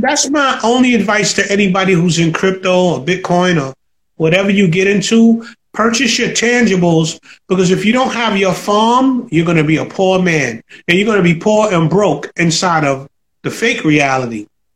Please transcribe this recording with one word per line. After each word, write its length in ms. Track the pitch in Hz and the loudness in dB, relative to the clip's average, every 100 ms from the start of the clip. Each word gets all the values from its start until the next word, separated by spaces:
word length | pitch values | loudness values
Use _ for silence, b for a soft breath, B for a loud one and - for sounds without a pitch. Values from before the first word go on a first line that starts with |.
that's 280 | 247 294 262 | 0 -2 -2
my 300 | 294 277 247 | 0 -2 -2
only 300 | 220 254 254 240 | 0 2 2 2
advice 380 | 196 208 202 | 0 0 0
to 180 | - 196 | -2 -2
anybody 420 | 202 202 185 190 | 0 0 0 2
who's 260 | 180 175 160 | 2 2 0
in 120 | 165 | 0
crypto 640 | 160 190 190 185 180 180 135 | 0 -2 -2 0 2 2 0
or 100 | 131 | -4
Bitcoin 560 | 185 - 175 180 170 | -4 0 0 2 0
or 120 | 135 - _ _ _ _ | -4 -10 _ _ _ _
whatever 340 | 160 180 202 | 0 2 2
you 180 | 196 190 | 2 2
get 200 | 170 196 | 2 0
into. 580 | 208 185 226 226 226 B B _ | 0 2 4 4 2 B B _
Purchase 440 | - 226 233 262 - | -2 -2 0 -2 -2
your 120 | 226 | -2
tangibles, 880 | - 226 247 220 185 175 160 160 - B B _ | -2 0 2 2 2 2 2 0 -6 B B _
because 220 | 185 180 | 0 0
if 140 | 185 208 | 0 0
you 80 | |
don't 180 | 247 262 | 0 0
have 220 | 233 233 196 | -2 -2 0
your 160 | 190 | 0
farm, 760 | - - 208 226 247 269 254 - | -2 -2 0 2 2 2 -2 -2
you're 140 | 156 165 | -2 0
gonna 180 | 165 | 0
be 140 | 151 156 | 0 -2
a 80 | 120 | -2
poor 340 | - 190 185 | -2 0 2
man, 420 | 180 160 131 113 - B - | 0 0 -2 -6 -16 B -2
and 100 | 175 | 0
you're 80 | 208 | 2
gonna 160 | 208 | 2
be 120 | 175 165 | 2 0
poor 360 | 214 214 208 | 0 2 2
and 160 | 180 160 | 0 2
broke 420 | 185 202 139 - - | 2 0 -2 -8 -4
inside 460 | 170 160 185 160 147 | -2 0 0 0 0
of 220 | 135 143 _ _ _ | -4 -8 _ _ _
the 80 | - | -10
fake 320 | - 233 240 | -4 -4 -2
reality. 640 | 156 147 139 135 117 113 104 _ _ | 0 0 0 -2 -4 -8 -12 _ _